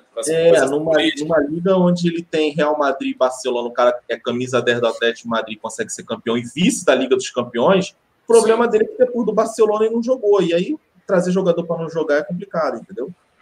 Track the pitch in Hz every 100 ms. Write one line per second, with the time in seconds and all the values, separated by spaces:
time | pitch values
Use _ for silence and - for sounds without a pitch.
0 | _ - 143 165 165 160 131 143 160 156
1 | 156 139 156 160 143 165 180 185 180 175
2 | 175 165 170 160 151 147 147 151 143 135
3 | 135 131 127 - 127 120 120 123 123 120
4 | - 117 123 120 127 123 120 120 117 110
5 | 117 113 117 113 110 107 110 - 113 -
6 | - 113 - 120 120 151 190 - - 131
7 | 127 127 - - 117 117 147 190 180 -
8 | _ _ - 226 214 226 226 214 220 -
9 | 247 233 208 202 226 - 214 214 220 233
10 | 233 254 208 202 170 170 190 302 _ _
11 | - 190 175 185 180 170 170 165 160 160
12 | 151 147 151 175 196 170 147 117 - -
13 | 139 175 _ _